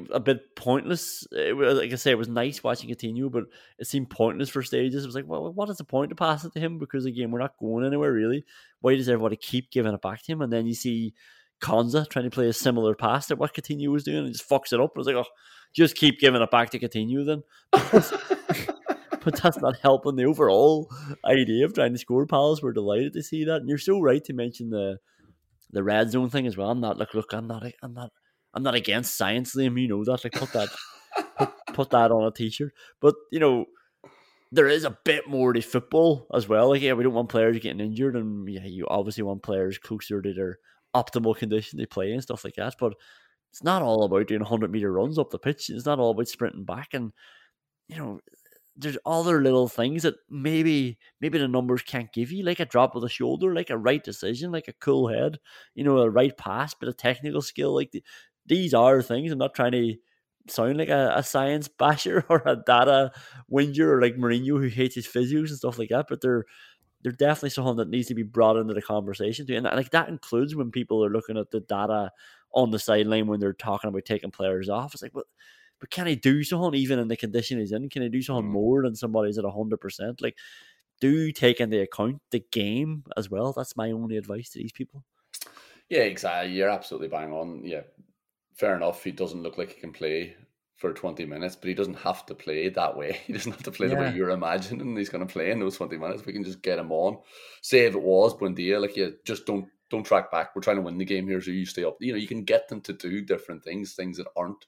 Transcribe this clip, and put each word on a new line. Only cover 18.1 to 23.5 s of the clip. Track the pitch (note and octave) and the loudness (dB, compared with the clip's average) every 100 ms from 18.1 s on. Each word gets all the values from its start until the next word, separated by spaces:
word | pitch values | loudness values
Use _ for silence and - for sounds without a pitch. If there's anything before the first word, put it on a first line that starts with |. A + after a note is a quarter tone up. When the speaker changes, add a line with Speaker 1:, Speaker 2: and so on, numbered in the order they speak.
| - - F#4+ - - - - - - - - | -4 -4 -6 -4 -6 -6 -10 -8 -8 -8 -4
Speaker 1:
But | E3 - | -2 2
that's | F3 - | 2 4
not | B2+ C3 | 0 4
helping | C#3 C3+ D3 C3 | 4 6 4 2
the | |
overall | B2+ D3+ C3+ G2 D3 D#3 D#3 B2+ D3 C#3+ - | 2 6 6 8 8 6 -2 -12 -14 -6 2
idea | C3+ A2+ A2+ E3+ | 4 4 2 2
of | |
trying | - B2 | 2 0
to | B2 | 0
score. | - B2 D3 | 0 0 2
Palace | C#3+ D3 D#3 | 2 4 2
were | C#3 | -2
delighted | A2+ G2+ G#2 C#3+ | -2 0 0 -2
to | E3 | -4
see | D3 D#3 | -6 -4
that. | D#3 | -2